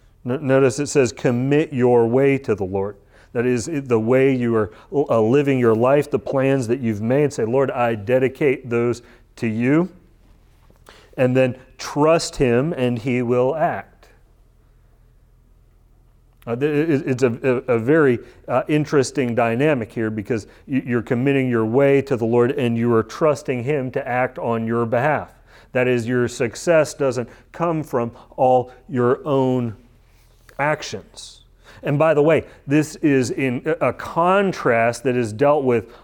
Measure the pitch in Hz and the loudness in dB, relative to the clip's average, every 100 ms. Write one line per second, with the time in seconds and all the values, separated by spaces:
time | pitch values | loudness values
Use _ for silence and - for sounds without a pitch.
0 | _ _ 123 135 147 135 135 - 143 151 | _ _ -8 -4 0 2 2 0 -2 0
1 | 123 - 139 120 131 147 156 135 123 120 | 0 0 -2 0 0 0 0 0 2 4
2 | 117 127 139 135 135 101 95 98 98 - | 4 2 2 0 -2 -4 -4 -4 -6 -10
3 | _ _ _ 123 123 123 131 156 135 113 | _ _ _ -4 -2 -2 -2 -6 -2 0
4 | 110 127 135 131 120 113 104 - - 143 | 2 2 2 2 0 0 -2 -6 -6 -4
5 | 147 117 110 139 143 131 117 110 123 147 | 0 2 2 2 2 2 2 4 4 2
6 | 143 123 - 135 135 135 113 131 117 104 | 0 -4 -2 -2 0 0 0 -2 -2 -2
7 | 113 135 147 - 113 131 135 131 120 113 | 0 0 0 -2 -2 0 0 0 -2 -2
8 | 101 127 127 127 151 135 - 117 120 120 | 0 0 0 0 -2 -2 -2 -2 0 -4
9 | - - _ - 117 110 123 151 180 - | -10 -20 _ -8 -6 -2 0 0 0 -6
10 | _ _ _ _ _ _ _ _ - - | _ _ _ _ _ _ _ _ -20 -20
11 | - - 127 127 131 117 - - - 147 | -14 -2 2 2 2 -2 -14 -16 -8 0
12 | 151 165 - - 131 117 151 165 127 120 | 2 2 0 -2 2 2 0 -2 -2 -2
13 | 139 123 120 123 127 156 165 107 - _ | -2 -2 0 0 0 0 -2 -2 -10 _
14 | _ _ _ _ _ _ _ _ _ _ | _ _ _ _ _ _ _ _ _ _
15 | _ _ _ _ _ _ _ _ _ _ | _ _ _ _ _ _ _ _ _ _
16 | _ _ _ _ - 117 147 147 165 143 | _ _ _ _ -8 -2 0 0 2 0
17 | 151 127 131 113 135 120 - 117 113 160 | 0 0 0 0 -2 -2 0 -2 2 4
18 | 143 117 - - - 139 - 151 147 151 | 4 2 -4 -18 -4 -4 0 -2 2 0
19 | 131 - 123 117 117 117 151 139 107 - | 0 -2 -2 0 0 2 0 0 -4 -4
20 | 110 110 101 117 - - - 131 - 120 | -4 -4 -4 -6 -6 -18 -6 -4 -2 -4
21 | 110 120 135 139 131 117 110 123 139 139 | -2 -2 0 0 0 0 2 2 4 4
22 | 135 120 113 120 120 143 120 117 120 113 | 2 -2 2 2 2 0 -2 0 2 2
23 | 110 - 156 139 - 127 120 151 127 135 | 0 0 0 0 -4 -6 -2 -4 -4 -6
24 | 131 123 127 - 131 113 113 117 117 120 | -4 -2 -2 -4 -4 -2 -2 -2 0 0
25 | 139 131 90 - _ - - 127 127 123 | 0 -2 -6 -16 _ -20 -6 -2 0 0
26 | 113 123 120 - 123 - - 165 147 - | 0 0 -2 -2 -6 -4 2 2 2 -2
27 | 139 123 117 - _ - 170 160 143 127 | -2 -2 -8 -14 _ -6 -4 -2 -4 -4
28 | 117 - - - 131 127 123 - - 131 | -4 -8 -16 0 2 2 0 -10 -6 0
29 | 120 139 156 135 131 127 117 104 - _ | 2 0 0 0 0 0 -4 -8 -20 _
30 | _ _ _ _ - - 156 151 - 101 | _ _ _ _ -18 -6 -4 -4 -8 -14
31 | - - - - _ _ - - - 143 | -16 -20 -20 -20 _ _ -20 -12 -4 0
32 | 160 147 147 151 - - - 147 151 - | 2 4 4 2 -2 -12 -2 0 0 -2
33 | 156 135 120 127 135 123 156 156 131 - | 0 2 0 -2 -4 -4 -4 -2 -2 -4
34 | - 170 175 196 196 - 139 117 113 117 | -6 -2 2 2 0 -2 0 2 0 0
35 | 135 123 113 107 143 151 131 117 - - | -2 -2 -4 0 2 2 2 0 -2 -14